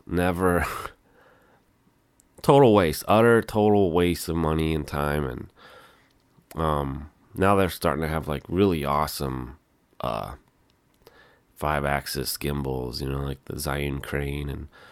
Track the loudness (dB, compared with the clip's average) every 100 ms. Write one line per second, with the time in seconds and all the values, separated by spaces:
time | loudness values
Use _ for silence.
0 | -6 -2 -2 0 2 2 -2 -8 -12 -16
1 | _ _ _ _ _ _ _ _ _ _
2 | _ _ _ -6 4 8 8 8 4 0
3 | 2 4 6 4 2 2 4 4 4 4
4 | 2 2 -2 0 0 2 0 -2 -4 -4
5 | -2 -2 -4 -6 -14 _ -20 -20 -20 _
6 | _ _ _ _ _ -4 -2 0 -2 -6
7 | -10 _ _ -2 2 4 2 0 -2 -2
8 | -2 -4 -4 -8 -4 0 2 2 0 -2
9 | -2 -4 -6 -6 -8 -14 _ _ _ _
10 | -6 -6 -8 -14 _ _ _ _ _ _
11 | -20 _ _ _ _ _ -2 -2 0 -2
12 | -4 -8 -6 -6 -4 -4 -4 -6 -6 -8
13 | -6 -6 -6 -8 -10 -10 -6 -4 -4 -6
14 | -6 -6 -4 -6 -8 -10 -12 -18 -20